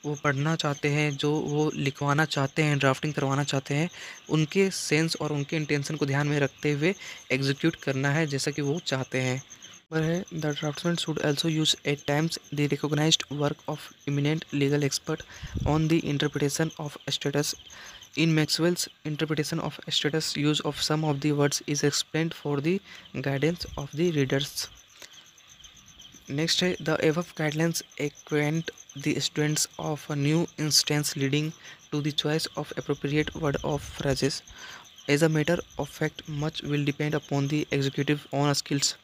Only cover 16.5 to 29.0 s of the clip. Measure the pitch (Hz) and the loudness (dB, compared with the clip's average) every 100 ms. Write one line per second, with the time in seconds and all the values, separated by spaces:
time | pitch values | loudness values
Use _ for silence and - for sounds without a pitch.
16.5 | - 160 - 147 - - - 143 143 151 | 0 -2 -4 -10 -10 -6 -4 0 0 -2
17.5 | - - - - - - - 165 156 151 | -6 -14 -18 -18 -20 -10 0 4 4 2
18.5 | - 165 180 - - 156 147 156 151 151 | 2 2 2 -4 -8 -8 -4 -2 -2 -2
19.5 | 165 147 - - - 151 160 - - 147 | -2 -4 -6 -4 0 0 0 -2 0 2
20.5 | 147 151 143 - 156 156 139 151 143 143 | 2 -2 -2 0 2 2 2 2 4 4
21.5 | - - 143 147 - - 156 165 - 147 | 2 -2 0 2 0 -2 -2 -2 -2 -2
22.5 | 143 151 190 - - - 135 139 135 147 | 0 2 0 -2 -20 -10 -4 -2 2 2
23.5 | 175 - - 143 143 175 151 131 139 139 | 0 -6 -8 -6 0 2 2 2 2 0
24.5 | - - - - - - - - - - | -6 -10 -12 -20 -20 -20 -20 -20 -20 -20
25.5 | - - - - - - - - 139 165 | -20 -20 -20 -20 -20 -20 -20 -6 -2 0
26.5 | - 180 - 151 156 160 156 170 - 151 | 2 0 0 -2 2 2 2 -4 -2 -2
27.5 | 151 170 165 - - 147 - - 151 147 | 2 0 0 -8 -6 -6 -6 -2 0 2
28.5 | 165 165 - - 139 | 0 -4 -12 -16 -6